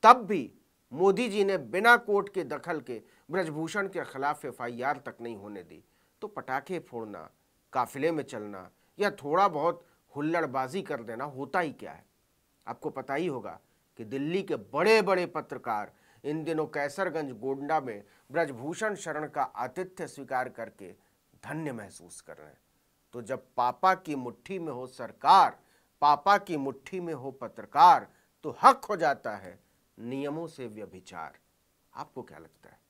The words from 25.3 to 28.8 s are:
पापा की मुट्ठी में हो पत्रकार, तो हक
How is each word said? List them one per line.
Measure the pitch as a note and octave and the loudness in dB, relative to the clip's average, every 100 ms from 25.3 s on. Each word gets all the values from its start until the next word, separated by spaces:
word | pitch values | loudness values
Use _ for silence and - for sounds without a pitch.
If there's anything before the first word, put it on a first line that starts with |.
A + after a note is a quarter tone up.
| F#3+ D3 - _ _ _ _ | 8 8 2 _ _ _ _
पापा | D3 D3 G3 G3+ | 4 4 6 4
की | G3+ D#3+ | 4 -4
मुट्ठी | C3+ C3+ - F#3+ | -4 -8 -10 -8
में | F3 | -8
हो | D3+ C3+ | -8 -10
पत्रकार, | C3 A2+ - G#2 C#3+ F3 D3 G2+ _ _ _ | -12 -14 -12 -6 8 10 10 4 _ _ _
तो | D#3 - | -10 6
हक | B3+ C4 | 8 8